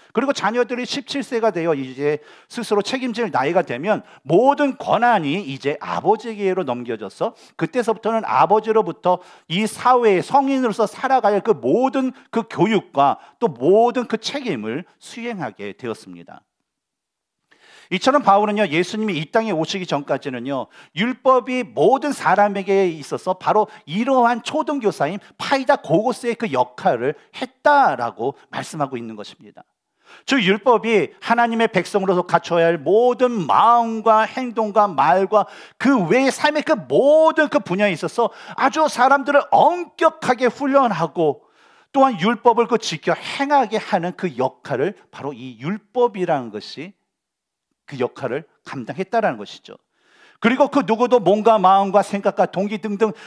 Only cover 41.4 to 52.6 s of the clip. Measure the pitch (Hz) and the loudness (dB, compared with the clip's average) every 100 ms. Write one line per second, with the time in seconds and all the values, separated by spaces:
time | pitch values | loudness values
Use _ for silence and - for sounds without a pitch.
41.4 | _ _ _ _ _ - 269 202 196 240 | _ _ _ _ _ 2 2 2 -2 2
42.4 | 240 226 233 226 - 156 - 165 - - | 2 2 2 0 -2 -6 -4 -4 -4 -6
43.4 | 277 285 220 214 - 190 175 180 180 123 | 0 0 0 -4 -2 -4 -4 -6 -6 -4
44.4 | 127 - - 127 165 196 _ - 139 120 | -4 -6 -8 -4 -4 -6 _ -14 -12 -12
45.4 | 131 110 139 208 _ 247 240 196 175 147 | -14 -12 -8 -10 _ -2 0 0 -2 -2
46.4 | 120 104 - - 175 - _ _ _ _ | -4 -12 -14 -16 -16 -18 _ _ _ _
47.4 | _ _ _ _ - 135 123 - 127 135 | _ _ _ _ -14 -6 -6 -4 -6 -6
48.4 | 160 _ - 135 110 139 190 226 202 113 | -10 _ -14 -12 -10 -8 -4 -2 -2 -4
49.4 | 98 - - - _ _ _ _ _ - | -10 -18 -20 -20 _ _ _ _ _ -2
50.4 | 226 254 277 285 190 220 247 247 180 208 | 0 2 2 2 0 0 2 2 4 2
51.4 | 214 220 185 196 196 196 190 202 196 190 | 4 6 6 4 4 2 0 -2 -2 0
52.4 | 185 175 | -2 -2